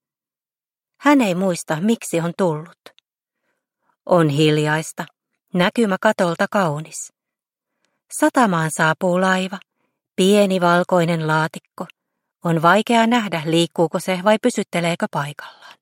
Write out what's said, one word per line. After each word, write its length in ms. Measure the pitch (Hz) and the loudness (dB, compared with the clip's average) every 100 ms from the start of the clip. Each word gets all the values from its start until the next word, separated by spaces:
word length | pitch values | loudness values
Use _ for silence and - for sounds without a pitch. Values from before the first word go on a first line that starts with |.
| _ _ _ _ _ _ _ _ _ _ | _ _ _ _ _ _ _ _ _ _
Hän 200 | 285 285 | 2 4
ei 140 | 214 | 2
muista, 420 | 175 190 170 - 156 | 0 -2 -2 -4 -4
miksi 400 | 208 233 - 165 | 0 -2 -2 -4
on 120 | 170 170 | -4 -2
tullut. 420 | 185 151 165 _ - _ _ _ _ _ _ _ _ _ _ _ - | -2 -2 -10 _ -20 _ _ _ _ _ _ _ _ _ _ _ 0
On 220 | 180 156 | 2 4
hiljaista, 760 | 143 156 151 151 156 160 - 165 _ _ _ _ | 2 2 2 0 -2 -6 -10 -14 _ _ _ _
näkymä 420 | 180 185 - 220 185 | 0 0 0 -2 0
katolta 460 | 220 214 180 165 196 | 0 0 -2 -2 -2
kaunis. 600 | 208 175 147 160 - - _ _ _ _ _ _ _ _ _ _ - | -2 -2 -4 -10 -16 -18 _ _ _ _ _ _ _ _ _ _ -2
Satamaan 520 | 302 277 226 170 160 - | 0 2 2 0 -2 0
saapuu 440 | 160 160 185 180 | 0 0 0 0
laiva, 380 | 190 185 185 190 _ _ _ _ _ - | 0 -2 -4 -10 _ _ _ _ _ 0
pieni 440 | 190 208 202 190 | 2 4 2 2
valkoinen 680 | 175 175 180 180 170 170 156 | 2 2 2 0 0 -2 -2
laatikko. 600 | 156 160 - _ - 180 - _ _ _ _ | -2 -2 -8 _ -16 -16 -18 _ _ _ _
On 180 | 175 165 | -4 2
vaikea 440 | 170 202 220 233 226 | 4 4 2 2 2
nähdä, 360 | 240 202 165 | 0 -2 -6
liikkuuko 560 | 156 165 170 - 165 180 | -2 0 0 0 -2 -2
se 200 | - 180 | -4 -2
vai 120 | 190 214 | 0 0
pysytteleekö 640 | 247 226 190 175 170 175 214 | 0 -4 -6 -4 -4 -4 -6
paikallaan. 640 | 156 143 - - - - - | -6 -8 -10 -20 -20 -20 -20